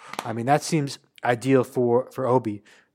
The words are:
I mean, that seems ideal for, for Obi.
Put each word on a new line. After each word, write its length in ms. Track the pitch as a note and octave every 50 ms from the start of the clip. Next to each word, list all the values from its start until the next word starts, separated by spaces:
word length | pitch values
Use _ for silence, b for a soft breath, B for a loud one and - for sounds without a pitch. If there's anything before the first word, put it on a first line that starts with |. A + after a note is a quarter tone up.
| B B B B -
I 80 | A#2+ A2+
mean, 140 | A#2 A#2
that 180 | B2+ C#3+ D3+ -
seems 340 | - F3 D#3+ C#3+ C3+ - - _ _ _ _ -
ideal 400 | A#2+ B2 A#2 G#2+ C3 C3+ C3 F3+
for, 480 | F3+ - C3+ B2 A#2+ A#2 A#2+ B2+ -
for 160 | - - C3
Obi. 380 | B2 B2 B2+ A2 A2 G#2 G2+ - b b b b b b